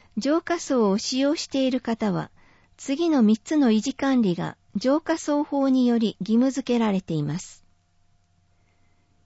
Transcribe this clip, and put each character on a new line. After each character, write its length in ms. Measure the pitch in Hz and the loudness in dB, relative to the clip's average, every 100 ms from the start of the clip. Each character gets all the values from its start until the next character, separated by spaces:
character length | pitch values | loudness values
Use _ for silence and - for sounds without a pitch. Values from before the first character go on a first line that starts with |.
| _ 220 | _ -6
浄 260 | 262 330 | -2 -2
化 160 | - 339 | -2 -6
槽 320 | - 262 202 | -2 0 2
を 80 | 202 | 0
使 220 | - 262 | -2 0
用 140 | 277 | 0
し 120 | 339 - | 0 -4
て 200 | 269 262 | -2 0
い 40 | |
る 100 | 254 | -2
方 320 | - 226 214 | -4 -4 -2
は、 180 | 165 - _ _ _ _ _ | -4 -6 _ _ _ _ _
次 320 | - 277 339 | -6 -2 2
の 140 | 285 | 4
三 160 | 208 220 | 4 2
つ 180 | - 302 | 0 2
の 140 | 254 | 4
維 100 | 220 | 2
持 140 | 269 | -2
管 260 | - 277 254 | -4 0 2
理 140 | 208 | 2
が 220 | 170 165 - _ | 0 -4 -10 _
浄 260 | 196 254 302 | -4 0 0
化 160 | - 320 | 0 -4
槽 280 | - 294 | -2 -2
法 260 | 294 277 269 | -2 0 2
に 160 | 262 240 | 2 2
よ 120 | 233 | 2
り 180 | 214 - | 0 -4
義 120 | 185 | 0
務 160 | 226 262 | 2 2
付 240 | 262 247 | -2 -2
け 40 | 240 | 0
ら 140 | 220 | 0
れ 80 | 190 | -2
て 140 | - | -2
い 80 | 160 | -4
ま 160 | 147 160 | -4 -6
す。 260 | - - _ _ _ _ _ _ _ _ _ _ _ _ _ _ _ _ | -10 -20 _ _ _ _ _ _ _ _ _ _ _ _ _ _ _ _